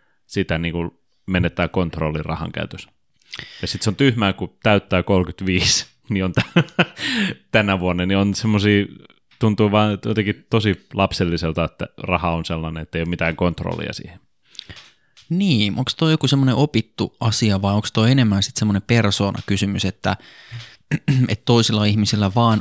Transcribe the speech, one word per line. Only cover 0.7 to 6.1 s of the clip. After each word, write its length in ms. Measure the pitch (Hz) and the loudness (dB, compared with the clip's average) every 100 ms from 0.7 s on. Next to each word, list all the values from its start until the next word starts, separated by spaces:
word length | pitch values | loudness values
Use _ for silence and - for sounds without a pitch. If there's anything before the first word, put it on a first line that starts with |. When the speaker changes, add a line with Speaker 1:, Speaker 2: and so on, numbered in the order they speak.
| 85 85 - _ _ - | -4 -8 -10 _ _ -4
Speaker 1:
menettää 420 | 92 87 - 85 | -2 0 -2 -2
kontrolli 540 | 95 85 78 80 78 | -2 -4 -2 -4 -4
rahan 300 | 78 80 82 | -6 -6 -6
käytössä. 360 | 78 78 - - _ _ _ _ - - - | -8 -10 -12 -18 _ _ _ _ -16 -16 -10
Ja 60 | - | -8
sit 140 | - | -4
se 80 | 113 | -4
on 60 | 92 | 2
tyhmää, 360 | 139 117 98 | 2 2 0
kun 240 | 92 90 - | -2 -8 -4
täyttää 400 | 110 101 - 92 | 2 2 2 -2
kolmekymmentäviisi, 840 | 90 95 87 - 95 92 85 - - _ | 2 0 0 -4 -2 0 2 0 -4 _
<laughs> 120 | - | -6